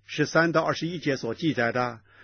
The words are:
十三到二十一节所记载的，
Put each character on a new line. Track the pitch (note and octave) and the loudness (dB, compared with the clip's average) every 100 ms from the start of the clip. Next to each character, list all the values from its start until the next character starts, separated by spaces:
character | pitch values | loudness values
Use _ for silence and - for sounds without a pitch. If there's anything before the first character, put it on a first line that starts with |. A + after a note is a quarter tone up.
| - | -12
十 | - D3 | -2 2
三 | D#3+ E3+ | 4 4
到 | D#3+ | 2
二 | D3+ | 2
十 | A2+ E3 | -2 -4
一 | F3 | -4
节 | D3+ C3+ | -2 -2
所 | A#2 A2+ | -4 -2
记 | D#3+ | -2
载 | B2 A#2 | 0 0
的， | A#2+ B2 A2+ _ - | 0 -2 -6 _ -20